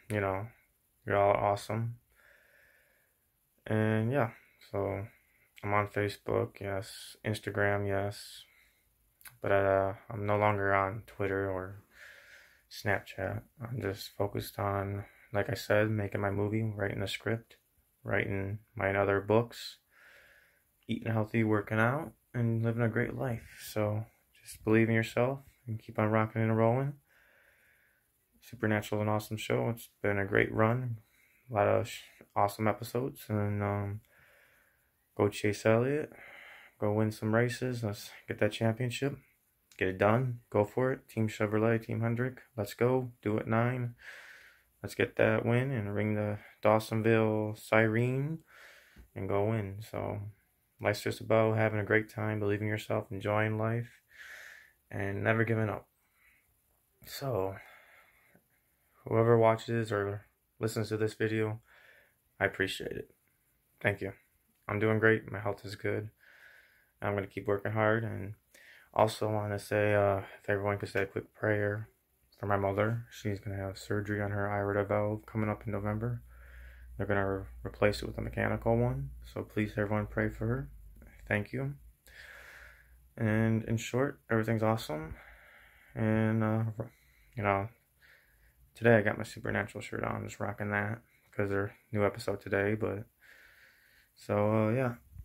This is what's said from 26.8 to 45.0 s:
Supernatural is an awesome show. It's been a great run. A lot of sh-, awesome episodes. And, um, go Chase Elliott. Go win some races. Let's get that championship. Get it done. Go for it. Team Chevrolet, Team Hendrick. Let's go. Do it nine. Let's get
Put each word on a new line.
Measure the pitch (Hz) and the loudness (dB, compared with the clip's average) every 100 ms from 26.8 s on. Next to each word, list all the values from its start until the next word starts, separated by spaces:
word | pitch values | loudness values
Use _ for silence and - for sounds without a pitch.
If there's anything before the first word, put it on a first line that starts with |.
| 139 139 _ _ _ _ _ _ _ _ _ _ _ _ _ _ | 0 -6 _ _ _ _ _ _ _ _ _ _ _ _ _ _
Supernatural | - 117 107 107 - 107 | -18 -2 2 2 0 -2
is | 104 | 0
an | |
awesome | 107 - 110 | 0 -2 -8
show. | - 123 120 | -2 0 0
It's | 120 - _ | -4 -10 _
been | 107 101 | 0 0
a | 98 | 2
great | 113 113 | 4 4
run. | 110 110 123 123 113 - _ _ _ - | 4 4 2 -2 -8 -12 _ _ _ -4
A | |
lot | 107 101 | 2 4
of | 104 107 | 4 0
sh-, | - - - - 101 | -8 -16 -20 -8 0
awesome | 101 - 107 | 0 2 0
episodes. | 101 117 120 135 - - | 0 -4 -4 -4 -8 -4
And, | 107 104 104 | -2 0 -2
um, | 101 101 101 104 - _ _ _ _ _ _ _ _ _ _ - | -2 -2 -4 -8 -12 _ _ _ _ _ _ _ _ _ _ 0
go | 104 | 0
Chase | - 107 104 110 | 2 -2 2 4
Elliott. | 113 127 147 - - - - - - - _ | 4 2 -2 -6 -12 -20 -20 -20 -20 -20 _
Go | 107 | 0
win | 107 110 | 2 0
some | 107 110 113 | 0 0 2
races. | 123 117 127 120 | 2 -2 -4 -4
Let's | 110 101 - - - | -4 -6 -12 -18 -12
get | 113 | 0
that | 107 | 0
championship. | - 113 113 123 120 139 143 - _ _ _ _ - | 2 0 0 -2 -2 -4 -4 -14 _ _ _ _ -2
Get | 95 | -2
it | 92 | 4
done. | 101 117 131 120 - | 4 6 2 -4 0
Go | 107 | 2
for | 104 - 131 | 2 2 0
it. | 135 - | -2 -6
Team | 113 110 | -2 -2
Chevrolet, | - 107 107 113 113 | 0 0 2 2 2
Team | 113 110 | 0 -2
Hendrick. | 117 117 127 - - - | -2 0 -4 -6 -10 -6
Let's | 101 | -6
go. | - 120 131 123 - | 0 2 2 -2 -4
Do | 104 110 | -2 -2
it | - | 2
nine. | 113 120 127 120 120 - - - - - _ _ _ | 2 2 0 -4 -8 -18 -20 -20 -20 -20 _ _ _
Let's | - | -8
get | - | -2